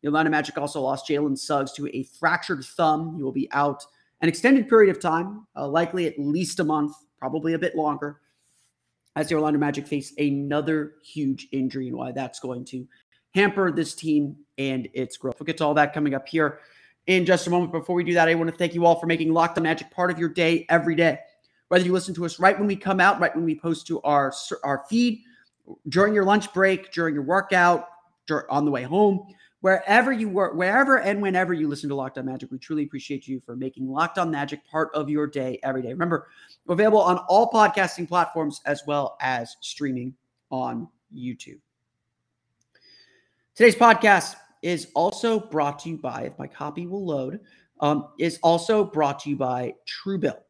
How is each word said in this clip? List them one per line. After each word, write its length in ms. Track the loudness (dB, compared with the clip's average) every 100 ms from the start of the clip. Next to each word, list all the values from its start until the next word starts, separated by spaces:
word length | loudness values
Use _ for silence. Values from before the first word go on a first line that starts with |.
The 60 | 0
Orlando 220 | 0 2
Magic 280 | 0 -2 -6
also 240 | -6 -4
lost 260 | -4 -4 -2
Jalen 280 | -2 0 -4
Suggs 360 | -2 -2 -2
to 160 | -6 -8
a 140 | -8
fractured 600 | -10 -2 -2 0 -4 -8
thumb. 540 | -8 0 2 2 -2 -6
He 60 |
will 100 | -6
be 180 | -4 -4
out 300 | 0 0 -2 -12 _ _ _
an 80 | -2
extended 400 | 2 4 4 6
period 260 | 8 8
of 60 | 6
time, 460 | 0 -2 -2 -10 -16 -10
uh, 100 | -2
likely 400 | 0 0 -2 -4
at 120 | -2
least 420 | -4 -2 -2 -2
a 40 |
month, 280 | 0 0 0 -6 _ _
probably 360 | -6 -4 -2
a 40 | -2
bit 160 | -2
longer, 460 | -2 -2 -2 -8 -12 _ _ _ _ _ _ _ _ _ -6
as 120 | -2
the 60 |
Orlando 240 | 0 0 0
Magic 300 | 0 -2 -4
face 240 | -8 -8 -2
another 760 | -2 0 -2 -2 0 -2 -4 _
huge 460 | -16 -6 -4 -4 -6
injury 360 | -4 -4 -4 -8
and 80 | -8
why 160 | -8
that's 260 | -8 -10 -10
going 280 | -10 -10 -10
to 200 | -14 -14 _ _ _ _
hamper 380 | 2 2 2 0
this 220 | 0 -4
team 420 | -6 0 0 0 -6 _ -8
and 300 | -4 -4 -6
its 240 | -6 -8 -6
growth. 240 | -8 -8
We'll 60 | -8
get 100 | -2
to 80 |
all 100 | 0
that 200 | 2 2
coming 200 | 2 -2
up 140 | -4 -4
here 320 | 0 0 -2 -20 _ _ _ 0
in 180 | 2
just 220 | 4 2 2
a 40 |
moment. 220 | 0 0
Before 240 | -4 -4 -2
we 80 |
do 100 | 0
that, 140 | 2 4
I 60 |
want 160 | 4 0
to 60 | -2
thank 180 | -2
you 100 | 2
all 160 | 4 4
for 60 | 2
making 260 | 0 2
Locked 240 | 2 2 0
On 80 |
Magic 260 | -2 -2 -6
part 200 | -2 -2
of 80 | 0
your 100 | -2
day 380 | 0 2 2 2
every 260 | 2 2
day. 240 | 2 2 2 -8 _ _ _ _
Whether 180 | 2 4
you 60 |
listen 200 | 0 -2 -6
to 100 | -6
us 120 | 2
right 180 | 2 4
when 120 | 0
we 80 | -2
come 240 | -2 4
out, 180 | 4 4
right 160 | 0
when 120 | 0 -2
we 120 | -2
post 280 | -4 -6 -4
to 140 | -4
our, 300 | 2 2 2 -4 -10 -8
our 220 | -4 -4 -2
feed, 340 | 0 0 -2 _ _ _ _ _ -16 -4
during 240 | 2 2
your 100 | 4
lunch 260 | 4 2 0
break, 380 | 2 2 2 -4
during 220 | -4 -2
your 100 | -2
workout, 640 | 0 -2 2 4 4 4 -2 -18 _ _ -4
dur-, 200 | -4 0
on 160 | 0
the 60 | 0
way 140 | -2
home, 360 | -2 2 4 2 -4 -20 _ _
wherever 500 | 2 2 4 4 4
you 160 | 0 -2
work, 280 | 0 -2
wherever 460 | 0 2 2 4 4
and 200 | 2 0
whenever 320 | 0 0 0
you 160 | 0 -2
listen 220 | -4 -6
to 40 |
Locked 220 | -6 -6 -8
On 80 |
Magic, 260 | -8 -8 -10
we 60 | -14
truly 280 | -8 -6
appreciate 440 | -6 -8 -10 -10 -8
you 100 | -10
for 140 | -10
making 320 | -10 -8 -8 -8
Locked 300 | -4 -4 -2
On 140 | -4
Magic 340 | -2 -6 -8
part 240 | _ -4 -4
of 160 | -4 -4
your 160 | -2 -2
day 340 | -4 -6 -6
every 200 | -6 -6
day. 80 | -6
Remember, 380 | -4 -2 -2 -6 _ -20 -20
we're 80 | -4
available 300 | 2 4 6
on 160 | 4 2 4
all 220 | 4 4
podcasting 580 | 6 4 4 -2 -2 -2
platforms 540 | 0 0 0 -4 -4
as 180 | -4 -4 -2
well 320 | -2 -2 -4
as 380 | -4 -4 -6 -14
streaming 540 | -16 -8 -6 -6 -8 -12 _ _ _
on 380 | -6 -6 -6 -12 _ _
YouTube. 440 | -12 -10 -10 -16 -20 _ _ _ _ _ _ _ _ _ _ _ _ _ _ _ _ _ _ _
Today's 220 | 6 6 8
podcast 600 | 6 6 6 4 2 -12 _ _
is 260 | -4 -4 -4
also 440 | 0 0 0 0 0
brought 420 | -2 -2 -2 -4
to 100 | -10
you 80 | -8
by, 240 | -8 -8
if 160 | -10 -10
my 80 | -14
copy 400 | -10 -10 -10 -10
will 180 | -8
load, 360 | -4 -4 -4 -10 _ _ _ _
um, 280 | 0 0 -4 -4
is 200 | -4 2
also 420 | 2 2 2 0
brought 340 | 2 0 0 -2
to 100 | -6
you 80 | -4
by 380 | -2 -4 -6 -10 -14
Truebill. 520 | -12 -6 -2 -2 -4